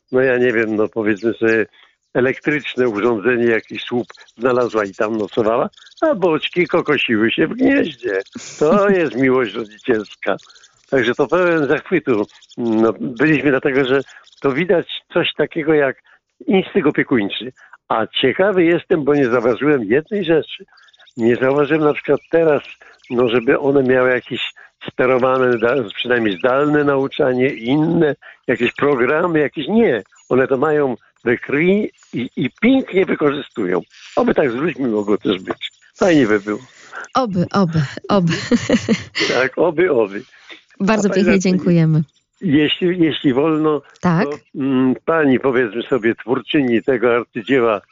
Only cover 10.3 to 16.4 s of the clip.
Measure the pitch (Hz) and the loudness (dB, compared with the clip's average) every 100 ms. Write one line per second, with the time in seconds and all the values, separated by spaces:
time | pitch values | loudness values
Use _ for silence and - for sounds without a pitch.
10.3 | 95 - _ - _ - 135 113 117 135 | -6 -8 _ -20 _ -4 0 0 0 0
11.3 | 175 175 165 135 143 - 170 - 107 - | 2 2 0 0 -2 -2 -4 0 -2 -2
12.3 | - _ - 117 110 113 - 143 117 156 | -8 _ -6 -2 2 2 0 -6 -2 0
13.3 | 147 139 131 147 131 127 139 - - _ | 2 2 0 0 0 0 0 -2 -14 _
14.3 | _ 139 135 175 175 127 - - 180 151 | _ -4 -2 0 0 -2 -10 -6 -4 -2
15.3 | - 151 170 151 151 135 - _ _ _ | -2 -4 -4 0 2 0 -4 _ _ _
16.3 | - | -10